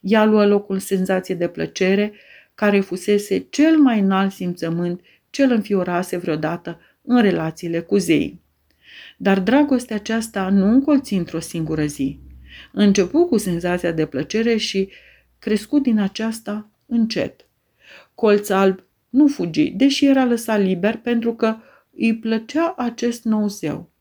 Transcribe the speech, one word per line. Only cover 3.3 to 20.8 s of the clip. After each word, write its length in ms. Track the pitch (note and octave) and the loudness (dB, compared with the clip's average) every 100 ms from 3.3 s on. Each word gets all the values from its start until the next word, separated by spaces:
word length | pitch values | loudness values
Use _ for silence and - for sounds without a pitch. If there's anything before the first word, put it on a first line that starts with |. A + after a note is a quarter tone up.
| F#3+ | -4
cel 380 | - - D#4 D#4+ | -4 2 4 6
mai 240 | C#4 A3 | 6 4
înalt 320 | G3 F#3+ G3 | 2 2 0
simțământ, 680 | G3 F3+ F3 E3 E3 F3 F3+ _ _ _ | -2 -8 -6 -6 -4 -4 -6 _ _ _
ce 120 | - | 0
îl 80 | C4+ | 2
înfiorase 680 | A#3 G3+ G3 F3+ F3 F#3 F3+ | 2 0 -2 0 -4 -4 -6
vreodată 640 | F3 D#3 D#3 E3+ - E3 _ _ | -4 -4 -4 -6 -10 -14 _ _
în 180 | - B3 | -2 2
relațiile 580 | G#3 E3+ D#3+ D#3+ F3 E3+ | 2 2 -4 -6 -6 -6
cu 160 | E3 G3+ | 0 0
zeii. 440 | F3 D#3 - - _ _ _ _ _ - - _ | 2 0 0 -8 _ _ _ _ _ -20 -20 _
Dar 240 | G3+ G3 | 0 0
dragostea 560 | F#3 C4 D4 C4 B3 G#3+ | 2 2 2 0 -2 -10
aceasta 520 | G#3 A3+ A3+ G#3 F#3+ | -4 -6 -4 -6 0
nu 180 | G3 F#3+ | 2 4
încolți 480 | A#3+ C4+ C#4+ - | 2 2 0 0
într-o 260 | G3 E3 D#3+ | -4 -4 -8
singură 440 | E3 E3+ D#3+ D#3 | -8 -8 -6 -2
zi. 360 | D3+ D3 C3+ - - - - - - | -4 -2 -6 -6 -18 -20 -20 -20 -14
Începu 540 | - G3+ G3 F#3 D4 F4 | 0 2 4 2 2 2
cu 100 | A#3+ | 0
senzația 560 | F#3+ E3+ F3 F3+ F3 | 0 -4 -2 -2 -2
de 140 | E3 D#3 | -2 -4
plăcere 500 | - D#3 G#3+ A3+ A3+ | -4 -4 -2 0 -2
și 320 | - G3 G3 - _ _ _ _ | -2 -4 -4 -8 _ _ _ _
crescu 400 | - G#3 G#3 D4 | -4 -4 0 -2
din 200 | C#4 G#3+ | 0 0
aceasta 720 | G3 - A3 A3+ - G#3 G#3+ _ _ | -2 -4 -6 -6 -8 -10 -12 _ _
încet. 600 | A#3 A3 F#3 - - _ _ _ _ _ - _ | -2 -2 -2 -6 -8 _ _ _ _ _ -20 _
Colț 340 | - A3 G#3 G#3 | -2 2 2 2
alb 340 | F#3+ G3 F#3+ _ _ _ | 2 2 0 _ _ _
nu 180 | B3 D4 | 2 2
fugi, 440 | - F3 D#3 D3+ | 2 -6 -2 -2
deși 360 | F#3+ C4+ C#4 C#4 | 2 0 2 2
era 180 | C4+ | 4
lăsat 380 | B3+ A#3 A#3 G#3+ | 2 0 -2 0
liber, 340 | F#3+ F#3 | 0 0